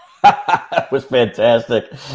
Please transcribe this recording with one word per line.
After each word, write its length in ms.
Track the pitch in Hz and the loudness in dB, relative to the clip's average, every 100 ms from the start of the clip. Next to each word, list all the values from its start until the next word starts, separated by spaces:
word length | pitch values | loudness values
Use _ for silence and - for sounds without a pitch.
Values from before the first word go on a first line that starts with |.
| - _ | -20 _
It 680 | 196 208 - 170 - - - | 2 2 0 -2 -2 -6 -2
was 140 | 135 - | -4 -2
fantastic. 840 | 131 113 - 113 117 117 117 - - - | 0 0 0 0 0 0 -4 -4 -12 -14